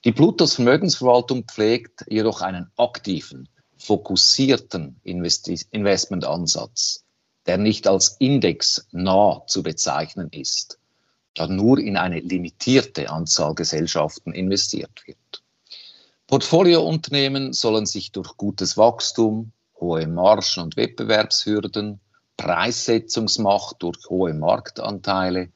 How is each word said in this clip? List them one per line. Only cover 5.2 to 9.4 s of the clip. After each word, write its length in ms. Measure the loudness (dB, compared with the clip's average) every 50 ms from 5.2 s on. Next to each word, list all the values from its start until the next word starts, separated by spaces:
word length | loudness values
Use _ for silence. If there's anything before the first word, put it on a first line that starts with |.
| -2 -2 -2 -4 -4 -8 -8 -8 -8 _
Investmentansatz, 1300 | -6 -2 0 2 2 0 0 -4 -6 -6 -4 -4 -4 -2 -2 -2 -2 -4 -6 -8 _ -6 -4 -4 -6 -8 _ _ _ _ _ _ _ _ _
der 120 | -2 0 2
nicht 280 | 2 2 0 2 2
als 300 | 2 4 4 2 0 2 _
indexnah 1200 | 2 2 2 4 2 2 0 0 -2 -2 -2 -2 -6 _ -6 -4 0 2 4 6 4 4 2 0